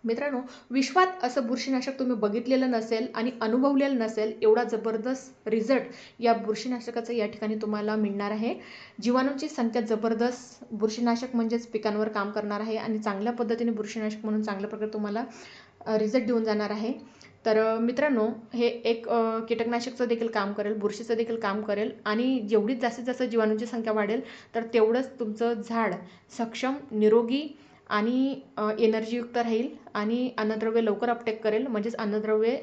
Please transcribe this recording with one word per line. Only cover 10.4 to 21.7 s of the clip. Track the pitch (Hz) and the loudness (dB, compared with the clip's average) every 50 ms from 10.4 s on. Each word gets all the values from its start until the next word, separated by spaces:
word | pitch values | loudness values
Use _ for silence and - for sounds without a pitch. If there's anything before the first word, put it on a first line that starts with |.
| - - - - - - | -14 -18 -20 -20 -14 -10
बुरशीनाशक | 220 202 214 220 - 240 240 240 233 233 254 254 240 | -4 -2 0 0 0 0 0 2 2 0 -2 -2 0
म्हणजेच | 233 226 226 240 233 233 | 0 2 2 0 -2 -4
पिकांवर | - - 214 214 214 208 208 214 | -4 -6 -2 -2 0 0 0 0
काम | 214 214 208 202 208 | 0 0 -2 -4 -2
करणार | 208 214 208 208 208 202 | -2 -4 -4 -2 -4 -4
आहे | 214 226 220 | -2 -4 -4
आणि | 220 - 226 220 214 | -4 -2 -2 -2 -2
चांगल्या | 214 214 196 196 208 240 240 | -2 -2 -4 -2 -2 -4 -2
पद्धतीने | 233 240 214 226 233 240 233 | -2 -2 -2 0 0 0 -2
बुरशीनाशक | 226 208 214 208 - 226 214 214 214 - - | 0 -2 -4 -6 -6 -4 -4 -4 -4 -4 -4
म्हणून | 214 214 214 | -2 -2 0
चांगल्या | 214 214 202 196 196 214 | -2 -2 -4 -4 -6 -6
प्रकारे | 220 208 214 214 220 | -4 -6 -6 -4 -4
तुम्हाला, | 214 208 208 208 226 262 254 - - - - - - - - _ - - | -4 -4 -2 -2 -4 -4 -6 -10 -18 -20 -20 -20 -20 -20 -20 _ -12 -4
अ, | - 220 | 0 0
रिझल्ट | 214 220 214 214 262 220 | 2 2 2 2 2 2
देऊन | 208 247 226 220 | 2 0 0 2
जाणार | 220 208 208 208 202 | 0 0 0 0 -2
आहे. | 208 214 220 233 285 - - - - - - - - _ _ | -4 -4 -4 -4 -6 -6 -12 -20 -20 -20 -20 -20 -20 _ _
तर, | 226 214 | 4 4
अ, | 220 220 220 226 | 4 4 4 2
मित्रांनो, | 226 233 240 247 240 285 302 269 220 214 226 226 - - - - | 2 2 0 2 2 2 4 4 4 2 0 -2 -6 -12 -8 -2
हे | 233 240 | 0 2
एक, | 240 233 - - 226 233 226 - - | 2 0 0 0 0 0 0 0 0
अ, | 233 233 226 226 226 226 | 2 2 2 2 0 -2
कीटकनाशकचं | 226 226 233 220 233 233 240 240 240 254 247 - 247 | -2 -2 0 0 0 0 0 -2 -2 -4 -2 -2 0
देखील | 226 233 226 226 | 0 0 0 0
काम | 226 - 214 196 202 208 | -2 0 0 -2 0 -2
करेल, | 208 202 208 214 | -2 -2 -2 -2
बुरशीचं | 214 202 208 208 - 226 - 233 | 0 0 -2 -2 -2 -2 -2 0
देखील | 220 233 233 233 226 | 0 0 -2 -2 -2
काम | 226 202 196 214 | 0 0 0 0
करेल | 214 214 | 0 -2